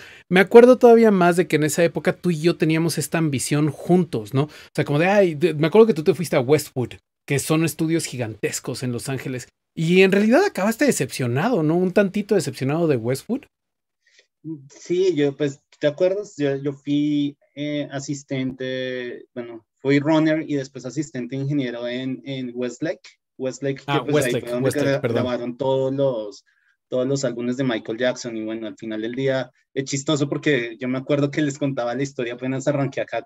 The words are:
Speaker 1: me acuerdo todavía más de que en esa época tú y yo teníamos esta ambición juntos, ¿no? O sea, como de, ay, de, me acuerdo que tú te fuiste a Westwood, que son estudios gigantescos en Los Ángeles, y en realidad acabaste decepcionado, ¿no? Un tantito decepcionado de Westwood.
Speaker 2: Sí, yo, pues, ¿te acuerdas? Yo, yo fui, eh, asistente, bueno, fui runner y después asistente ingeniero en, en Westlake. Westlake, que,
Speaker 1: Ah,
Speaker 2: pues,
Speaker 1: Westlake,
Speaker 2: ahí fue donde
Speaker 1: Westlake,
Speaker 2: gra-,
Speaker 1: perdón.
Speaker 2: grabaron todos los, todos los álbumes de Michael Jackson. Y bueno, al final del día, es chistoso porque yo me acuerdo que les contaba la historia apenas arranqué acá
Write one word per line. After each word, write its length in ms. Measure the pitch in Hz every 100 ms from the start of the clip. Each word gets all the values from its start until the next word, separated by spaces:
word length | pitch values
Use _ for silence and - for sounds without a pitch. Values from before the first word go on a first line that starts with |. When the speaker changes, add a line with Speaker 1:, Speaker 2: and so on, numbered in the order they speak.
| - - _
Speaker 1:
me 100 | 180
acuerdo 380 | 196 233 247 254
todavía 320 | 240 226 220
más 260 | 190 175 175
de 100 | 156
que 100 | 151
en 80 |
esa 200 | 151 175
época 300 | 170 165 180
tú 160 | - 175
y 100 | 156
yo 160 | 170 165
teníamos 400 | 160 160 165 156
esta 220 | - 170
ambición 520 | 160 131 - 147 151
juntos, 640 | - - 180 170 117 107
¿no? 120 | 135
O 60 | 151 - -
sea, 120 | - 135
como 120 | 147
de, 80 | 180
ay, 260 | 208 185
de, 180 | 147 170
me 140 | 151 156
acuerdo 200 | 214 226
que 40 |
tú 100 | 165
te 100 | 160
fuiste 220 | 185 165 156
a 40 |
Westwood, 540 | 123 151 - 131 113 - _ _ -
que 120 | 139
son 280 | - 160 160
estudios 400 | - 160 165 -
gigantescos 760 | 123 110 107 156 - - 123
en 100 | 127
Los 180 | 120 -
Ángeles, 360 | 131 - 127 - _ _ -
y 240 | 165 185
en 100 | 190
realidad 300 | 196 214 269
acabaste 440 | 403 - 202 220 285
decepcionado, 760 | - 139 - 123 127 214 214
¿no? 140 | 151 170
Un 160 | 185
tantito 420 | 196 196 202 196
decepcionado 520 | 202 139 127 135 156 165
de 80 | 127
Westwood. 460 | 113 135 - 262 - _ _ _ _ _ _ _ _ _ 156 151 135 -
Speaker 2:
Sí, 360 | - 180 190
yo, 220 | 147 143 139
pues, 240 | 147 139 _ _
¿te 60 | 147
acuerdas? 480 | 143 185 196 202 -
Yo, 200 | 143 135
yo 160 | 143
fui, 640 | 143 147 147 147 147 143 - _
eh, 340 | 143 147 147 143
asistente, 1400 | 139 139 139 - 135 131 127 131 131 127 127 123 - -
bueno, 300 | 123 117 117 _ _
fui 180 | 135 143
runner 440 | 143 156 160 156 151
y 60 |
después 300 | 143 131 127
asistente 520 | 123 156 147 127 123 135
ingeniero 500 | 139 147 123 120 120
en, 340 | 123 131 131
en 280 | 131 135 127
Westlake. 640 | 120 123 117 160 - - _ _ -
Westlake, 400 | 131 - 139 139
que, 60 | -
Speaker 1:
Ah, 160 | 139
Speaker 2:
pues, 100 | 123 147
Speaker 1:
Westlake, 200 | 123 123
Speaker 2:
ahí 40 |
fue 80 | -
donde 120 | 123 131
Speaker 1:
Westlake, 220 | 143 139
Speaker 2:
gra-, 100 | 135
Speaker 1:
perdón. 220 | 123 117
Speaker 2:
grabaron 320 | 123 120 117 117
todos 360 | 135 135 135
los, 500 | 139 139 117 104 101 _ _ _ _ _
todos 180 | 127 131
los 180 | 139
álbumes 320 | 127 117 120 123
de 80 |
Michael 340 | 131 110 - 113
Jackson. 380 | 123 120 120 113
Y 80 |
bueno, 220 | 110 113 107
al 100 | 98
final 240 | 113 107
del 140 | 117
día, 360 | 123 135 131 127 _ _
es 120 | 135
chistoso 440 | 139 139 139 147 143
porque 480 | 143 151 135 120 113
yo 100 | 127
me 100 | 131
acuerdo 320 | 135 143 143
que 120 | 147
les 160 | 147 139
contaba 360 | 139 135 120
la 80 | 123
historia 320 | 139 - 117
apenas 340 | 127 131 135 147
arranqué 320 | 143 135 123
acá 240 | - 117